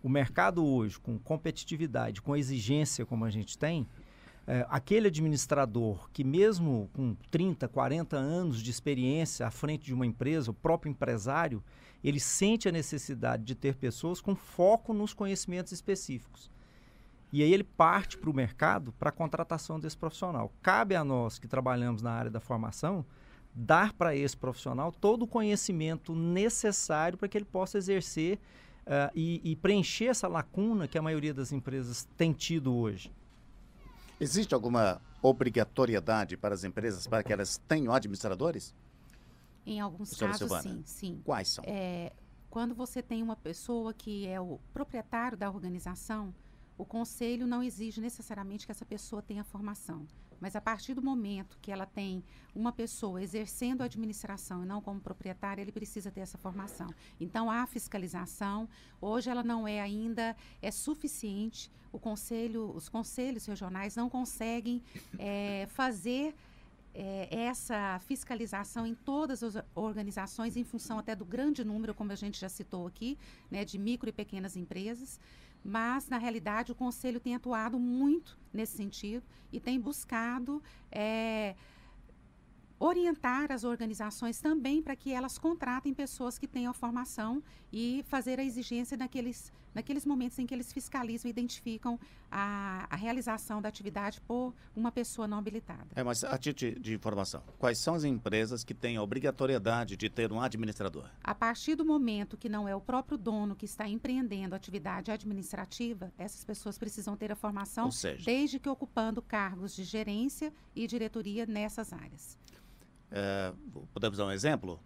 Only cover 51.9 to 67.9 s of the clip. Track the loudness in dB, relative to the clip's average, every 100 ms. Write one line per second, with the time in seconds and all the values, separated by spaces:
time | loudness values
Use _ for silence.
51.9 | -6 -4 -4 -8 -20 -12 -2 -2 -2 -6
52.9 | -4 -4 -4 -4 -4 -6 -4 -2 0 -2
53.9 | -4 -6 -6 -8 -10 -8 -6 -4 -6 -6
54.9 | -8 -8 -8 -8 -6 -6 -6 -8 -8 -8
55.9 | -8 -8 -8 -10 -8 -8 -8 -10 -10 -10
56.9 | -12 -18 -10 -6 -2 0 0 -2 -6 -6
57.9 | -6 -6 -6 -8 -4 -4 -2 -6 -12 -20
58.9 | -8 -2 0 0 -2 0 -2 -2 -2 -4
59.9 | -4 -4 -2 -2 -4 -14 -8 -6 -4 -4
60.9 | -4 -4 -6 -6 -4 -4 -6 -16 -18 -14
61.9 | -8 -6 -6 -4 -4 -2 -2 -4 -8 -6
62.9 | -6 -4 -4 -4 -4 -6 -6 -6 -4 -4
63.9 | -2 -2 -2 -4 -4 -2 -2 -2 -4 -4
64.9 | -18 -14 -8 -4 -2 -2 -4 -4 0 0
65.9 | 0 -2 0 -2 -6 -20 -20 -20 -20 -18
66.9 | -10 -8 -6 -4 -2 -2 -4 -4 -2 -2